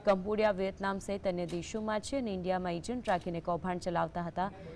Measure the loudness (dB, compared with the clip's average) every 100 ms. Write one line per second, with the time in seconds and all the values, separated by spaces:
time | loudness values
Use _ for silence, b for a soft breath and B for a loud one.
0 | 4 4 4 4 4 4 0 0 -2 -2
1 | -2 -2 0 0 -2 -2 -4 -4 0 -2
2 | 0 -2 0 -2 0 0 0 -2 -2 -4
3 | 0 0 0 -2 0 0 0 -2 0 0
4 | 0 -2 -4 -2 -2 B B